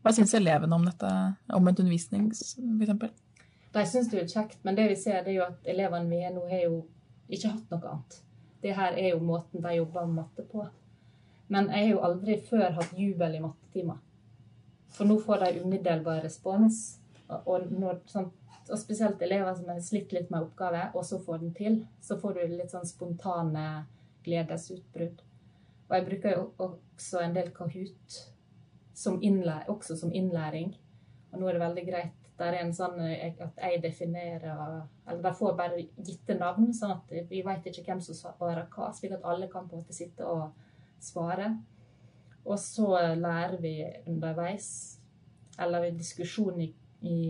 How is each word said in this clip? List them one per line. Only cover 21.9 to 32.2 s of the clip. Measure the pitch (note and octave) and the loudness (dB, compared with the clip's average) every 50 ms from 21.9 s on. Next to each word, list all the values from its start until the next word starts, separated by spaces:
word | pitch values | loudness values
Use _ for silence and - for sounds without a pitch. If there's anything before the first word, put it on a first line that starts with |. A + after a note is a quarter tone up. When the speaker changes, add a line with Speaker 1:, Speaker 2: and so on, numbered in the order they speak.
| - - | -18 -20
Speaker 2:
så | - - G#3 E3+ | -8 -6 -6 -4
får | - G3+ F#3 F3+ | -4 -4 -2 -2
du | F3 E3 E3+ | -2 -2 -2
litt | F3 F3 F3 - | -4 -6 -8 -8
sånn | F3+ F3 | -10 -10
spontane | F3 - - F3 F3 E3+ E3+ - G3 F3 E3+ E3 D#3+ D#3 D#3 D#3 D#3 D#3 D#3 D#3 - - - - - _ _ - | -10 -10 -10 -8 -8 -8 -6 -4 -4 -2 0 0 -2 -2 -2 -4 -6 -6 -8 -10 -14 -18 -20 -20 -20 _ _ -4
gledesutbrudd. | E3 E3+ E3+ D#3+ D#3 D#3+ E3 - - F#3 F#3 - - - E3+ E3+ E3+ F3 - _ - - - _ - - - - - _ - - | -2 -2 -2 -2 -2 -6 -8 -8 -12 -14 -16 -16 -16 -6 -6 -6 -6 -6 -12 _ -20 -20 -20 _ -20 -20 -20 -20 -20 _ -20 -4
Og | _ F#3 F#3 | _ 0 0
jeg | F3+ F#3 | 0 0
bruker | G3 F#3+ - G#3 F#3 | -6 -2 0 0 0
jo | F3 G3+ - - - F#3 F#3 | 0 -2 -6 -6 -6 -6 -6
også | F3 - _ - _ - - - - F3 E3+ | -6 -12 _ -20 _ -16 -12 -6 -4 -2 -2
en | E3+ F3 | 0 0
del | F#3 F3 F3 - | -2 -2 -4 -6
Kahoot | - F3 E3+ - F#3 F#3+ G3 - - - - - - - - - _ _ _ - - - _ _ - _ - - | -6 -6 -6 -6 -6 -10 -10 -12 -20 -20 -18 -18 -18 -18 -20 -20 _ _ _ -20 -20 -20 _ _ -20 _ -20 -18
som | - - G#3+ F#3 F3 | -4 -2 -2 -2 2
innlæ-, | G#3 G3+ G3 F#3+ F3 E3+ D#3 D#3 - - | 2 4 4 4 2 0 -2 -2 -4 -6
også | G#3 - - - D#3+ | -6 -6 -6 -10 -8
som | E3 F3 E3 - | -4 -4 -4 -2
innlæring. | F#3+ F#3 F#3 E3+ E3 D#3 D#3 D#3 D#3+ E3+ G3 - - - - - - - - - - - _ | 0 0 0 0 -2 -2 -4 -4 -4 -6 -6 -8 -10 -20 -20 -20 -20 -20 -20 -20 -20 -20 _
Og | - F3+ | -8 -4
nå | F#3 | -2
er | F#3 E3+ | 0 0
det | E3+ | 0
veldig | E3+ E3 F3 F3+ F3 | 0 0 -2 -4 -6
greit | F#3 F3+ F3 F3 E3+ - - | -4 -4 -4 -6 -6 -10 -14